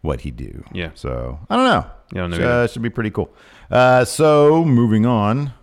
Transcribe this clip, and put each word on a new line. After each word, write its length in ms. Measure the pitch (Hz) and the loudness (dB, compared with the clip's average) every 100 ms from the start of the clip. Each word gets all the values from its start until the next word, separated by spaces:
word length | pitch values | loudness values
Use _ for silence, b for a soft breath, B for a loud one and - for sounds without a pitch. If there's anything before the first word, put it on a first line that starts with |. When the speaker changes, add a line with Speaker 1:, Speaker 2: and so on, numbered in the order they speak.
Speaker 1:
what 200 | 76 65 | -6 -6
he'd 140 | 73 60 | -8 -12
do. 260 | 57 - - | -14 -16 -14
Speaker 2:
Yeah. 180 | - 82 | -12 -12
Speaker 1:
So, 460 | - - 62 60 76 - | -10 -10 -8 -10 -12 -6
I 60 | 240 | 0
don't 100 | 262 | 0
know. 200 | 139 - - _ | 0 -4 -18 _
Speaker 2:
Yeah, 80 | 92 | -8
I 20 | |
don't 80 | 87 | -6
know 60 | 85 | -2
Speaker 1:
Sh-, 40 | |
Speaker 2:
either. 100 | 120 | 0
Speaker 1:
uh, 160 | 120 120 | 0 -2
should 140 | - | -4
be 60 | 113 | -8
pretty 180 | - 107 | -6 -6
cool. 220 | 98 90 b b b b | -6 -8 b b b b
Uh, 340 | 123 127 127 123 | 2 4 4 2
so, 580 | - 156 151 147 160 165 | 2 4 6 6 4 4
moving 400 | 120 120 110 117 | 2 4 2 2
on. 460 | 117 104 123 143 - | 0 0 -2 -6 -12